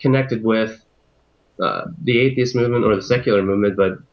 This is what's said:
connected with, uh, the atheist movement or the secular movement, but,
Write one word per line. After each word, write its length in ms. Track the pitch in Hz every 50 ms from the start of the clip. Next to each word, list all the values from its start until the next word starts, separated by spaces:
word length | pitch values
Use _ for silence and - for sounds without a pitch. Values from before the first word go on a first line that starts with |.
connected 420 | - 135 131 135 131 - 120 110 110
with, 380 | 113 110 110 110 110 - - _ _ _ _ _ _ _ _ _ _ _ _ _ _ _ -
uh, 260 | 92 65 50 - - - - - -
the 120 | 123 120 117
atheist 340 | 127 135 131 131 123 123 -
movement 300 | 123 120 120 120 120 104
or 100 | 107 104
the 80 | 95 95
secular 400 | - 123 127 - 123 104 101 95
movement, 340 | 95 98 98 104 101 95
but, 220 | 101 98 95 92 - - _